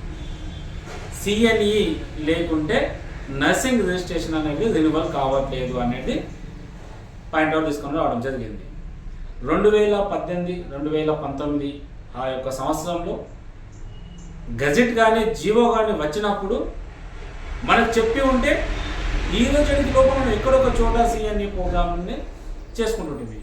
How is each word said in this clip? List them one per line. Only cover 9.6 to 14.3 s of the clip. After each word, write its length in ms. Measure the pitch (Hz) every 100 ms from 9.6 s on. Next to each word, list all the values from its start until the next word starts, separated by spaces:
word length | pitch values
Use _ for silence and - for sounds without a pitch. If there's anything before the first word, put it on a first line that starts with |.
| 208
వేల 260 | 214 208 202 196
పద్దెనిమిది, 440 | 165 - 175 175 175 -
రెండు 180 | 139 151
వేల 220 | 156 156
పంతొమ్మిది 560 | 151 139 135 147 147 139 - - - - 123
ఆ 60 | 131
యొక్క 220 | 127 131 -
సంవత్సరంలో 560 | 160 - 175 170 196 - - - - - - - - - - - -